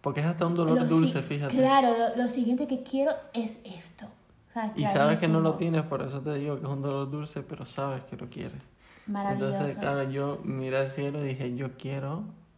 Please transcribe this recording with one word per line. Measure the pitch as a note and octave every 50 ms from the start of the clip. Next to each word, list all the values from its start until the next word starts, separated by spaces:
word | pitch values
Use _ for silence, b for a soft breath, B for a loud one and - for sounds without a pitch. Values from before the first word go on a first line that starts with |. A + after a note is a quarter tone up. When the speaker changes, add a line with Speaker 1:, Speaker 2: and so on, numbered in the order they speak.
Speaker 1:
Porque | _ C#3+ C3+ D3
es | D3
hasta | E3 E3+ - F3
un | E3+ E3+
dolor | E3+ E3+ D#3+ D#3+ -
Speaker 2:
Lo | -
Speaker 1:
dulce, | D#3+ D#3+ D#3+ D#3+ C3 - -
Speaker 2:
si-, | - -
Speaker 1:
fíjate. | D3 C#3+ C#3+ C#3 -
Speaker 2:
claro, | C4 C4 C4 C4+ C#4 B3+ A#3+ A#3 A3+ A#3 A3+ -
lo, | A#3+ B3
lo | A#3+
siguiente | - C#4 A#3+ A3 B3 B3+ D4
que | - C4 B3+ -
quiero | - - C4+ C#4 - - - - - -
es | A3+ A3+ G#3+ - - -
esto. | A3 F3+ E3 E3+ - - - G#3
O | - - _ _ _ - _ _ _ -
sea, | A#3+ A3 G#3+ -
Speaker 1:
Y | - D3
sabes | C#3 G3 C#3 C#3 D3+ - -
que | - E3
no | D#3+ D#3+
lo | D#3+ D#3+ D#3+
Speaker 2:
clarísimo. | -
Speaker 1:
tienes, | E3+ E3+ E3 D#3+ D3+ D#3+
por | C#3+ C3
eso | C3+ C3+ C3+ C#3 C3+
te | D3 D3+
digo | C#3 C#3+ D3+ D3 C3
que | -
es | C3+
un | C#3 C#3
dolor | C#3 C#3+ C#3 C#3 C#3 C#3
dulce, | C#3 D3 D3+ D3+ - D3 C#3
pero | - D3+ B2+ C3+
sabes | - - - C#3 C#3 C3+ C3 B2+
que | - -
lo | - - -
quieres. | - - - - - C#3 - - - b b b b b b
Speaker 2:
Maravilloso. | - G3+ G3+ G3+ G3+ G3 G3 C3+ C3+ C3+
Speaker 1:
Entonces, | C#3 D3 C#3+ C3+
claro, | - - C#3+ C#3 C#3 C3+ C3+
yo | C3 C#3 C#3 C#3+ C#3+ - -
miré | - C3+ C3 C3 C3 C3 C3+
al | C3+ C3+
cielo | C3+ - C#3+ C#3 C#3+ D3 C#3+
y | C#3
dije, | C3 C3 C3+ B2 B2
"Yo | B2 C#3 C3 -
quiero | - - C3 C3+ C#3 C3+ C#3 D3+ F3 G#3+ G#3+ - - - _ _